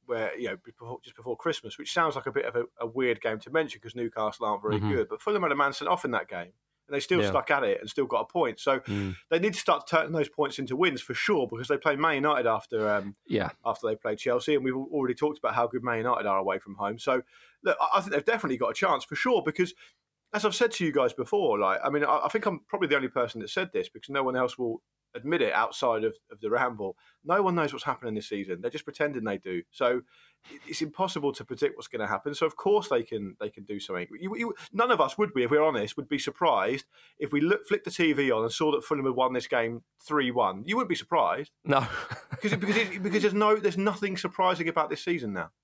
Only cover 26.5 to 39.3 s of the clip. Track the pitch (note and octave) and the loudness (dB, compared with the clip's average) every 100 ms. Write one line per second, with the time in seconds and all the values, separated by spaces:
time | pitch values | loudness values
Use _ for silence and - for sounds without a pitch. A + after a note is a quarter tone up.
26.5 | A#2 B2+ A2 G2 - _ _ C#3+ F#3+ F#3+ | 2 0 -2 -8 -8 _ _ -2 2 2
27.5 | E3+ D3 C3+ C#3+ B2+ A#2+ G#2+ - G2+ F#2 | 2 0 -2 -6 -4 -4 -6 -4 -6 -4
28.5 | F2 A#2+ - - - D3 C3 G#2+ G2 G2 | -6 -6 -6 -12 -4 -2 -2 -4 -4 -4
29.5 | F2+ - - B2 B2 - _ _ _ - | -6 -8 0 2 2 -4 _ _ _ -20
30.5 | - - D#3 D#3 D3+ F#3 E3 C#3+ C3+ C3 | -20 -10 -6 -6 -2 -4 0 -2 -2 -10
31.5 | A#2+ C#3+ - - A2+ G#2 G2 D3 D3 D#3+ | -2 -2 -2 -10 -6 -2 -2 -4 0 -2
32.5 | - G3 G#3 - B2 A2+ A2 G2+ - G#2 | 0 2 2 4 0 0 -6 -6 -8 -10
33.5 | - G2 G#2 - F#2 F2+ A#2 F#3+ A3 E4+ | -10 -10 -10 -6 -6 -6 -10 -8 -4 -4
34.5 | - - G3 B3 A3+ C3+ - G#3 C3 A#2+ | -6 -8 0 2 4 4 2 0 2 4
35.5 | D3 D#3 B2 G#2 - C3 C#3+ - - E3+ | 4 4 2 -2 -6 -4 -4 -4 0 2
36.5 | A2+ G2+ C3+ - _ - _ D3 C#3+ D#3+ | 2 2 -2 -6 _ -20 _ -2 2 2
37.5 | G#3 - G3+ - - E3 C#3 C3+ A2+ A2+ | 2 0 -2 -2 2 2 4 4 2 0
38.5 | - D#3 D3 - D3 C3+ B2 B2+ | 0 0 0 0 -2 0 2 2